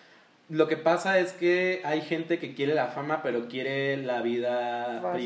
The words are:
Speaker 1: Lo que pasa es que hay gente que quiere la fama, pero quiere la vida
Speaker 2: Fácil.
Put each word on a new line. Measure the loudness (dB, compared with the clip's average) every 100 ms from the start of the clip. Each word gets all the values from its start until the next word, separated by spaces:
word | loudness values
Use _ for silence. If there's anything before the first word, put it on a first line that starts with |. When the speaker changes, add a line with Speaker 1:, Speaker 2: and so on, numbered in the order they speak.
| -20 -20 _ _ -2
Speaker 1:
Lo | 2 2
que | 2
pasa | 2 2 2 2
es | 2
que | 2 2 4 2 0
hay | -2 -2
gente | -2 -4 0 -2
que | -2
quiere | -2 2
la | 2 0
fama, | -4 -2 -2
pero | 0 -2 -2
quiere | -4 -2 0 0 0
la | -2 -2
vida | 0 0 0 0 -2 -2 -4 -4
Speaker 2:
Fácil. | -4 -2